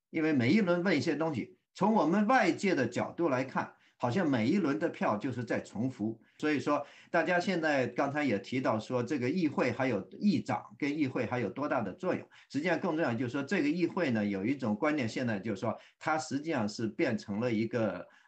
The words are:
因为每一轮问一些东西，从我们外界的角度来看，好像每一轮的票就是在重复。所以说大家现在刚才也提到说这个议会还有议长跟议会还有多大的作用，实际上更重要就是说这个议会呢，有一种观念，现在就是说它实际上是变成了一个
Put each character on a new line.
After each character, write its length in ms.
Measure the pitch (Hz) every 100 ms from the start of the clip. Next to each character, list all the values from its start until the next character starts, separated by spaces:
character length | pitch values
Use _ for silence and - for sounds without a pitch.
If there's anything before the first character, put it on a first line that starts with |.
| _
因 140 | 160
为 100 | 156
每 180 | 143 117
一 100 | 208
轮 200 | 180 175
问 140 | 185 151
一 20 |
些 160 | 165 143
东 200 | 160 127
西， 220 | - - _
从 200 | - 202
我 120 | 220 151
们 200 | 196 208
外 240 | 262 190
界 220 | 143 196 160
的 100 | 117
角 280 | 123 98
度 160 | - 165
来 160 | 131 -
看， 280 | 180 - - _ _
好 160 | 123
像 180 | 120 165
每 200 | 127 113
一 80 | 196
轮 200 | 151 104
的 120 | 160
票 260 | - 165 107
就 160 | 135
是 140 | 123 113
在 160 | 117
重 280 | - 98 131
复。 300 | - 107 113 _ -
所 120 | 151
以 80 | 143
说 260 | 151 143 - - -
大 140 | 170
家 160 | 160 175
现 200 | 185 175
在 280 | 156 139 120
刚 260 | - 139
才 100 | 147
也 140 | 143 101
提 240 | - 127
到 180 | 135 110
说 220 | - 127
这 160 | 120 147
个 100 | 123
议 200 | 185 156
会 240 | 196 139
还 160 | 101 131
有 200 | 120 -
议 280 | - 208 156
长 240 | - 107 - -
跟 220 | 143 147
议 80 | 135
会 180 | - 110
还 140 | 123
有 100 | 101
多 180 | 131 143
大 140 | 139
的 100 | 101
作 220 | - 185
用， 100 | 117 - - -
实 80 | 135
际 60 | 170
上 140 | 165
更 160 | 185 156
重 80 |
要 80 | 156
就 140 | 113 123
是 60 |
说 100 | 139
这 220 | 135 196
个 40 | 143
议 200 | 175 165
会 240 | 196 160
呢， 120 | 110
有 220 | 104 98 101
一 100 | 139
种 200 | 123 104
观 200 | 151 151
念， 140 | 113
现 160 | 147 123
在 140 | 101
就 160 | 110 98
是 40 |
说 160 | 113 - - _
它 180 | - 160
实 240 | - 139
际 120 | 156
上 180 | 143 104
是 160 | - 110
变 320 | - 156 107
成 220 | - 101
了 120 | 123
一 140 | 107 113
个 420 | 120 107 87 - -